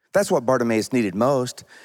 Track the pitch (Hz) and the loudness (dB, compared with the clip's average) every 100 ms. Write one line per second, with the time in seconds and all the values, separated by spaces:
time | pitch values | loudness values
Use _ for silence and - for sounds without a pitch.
0 | _ 190 202 175 120 131 117 110 101 127 | _ -2 0 0 2 2 2 0 0 -2
1 | 104 92 123 139 123 - - - | -2 0 0 0 -2 -8 -20 -20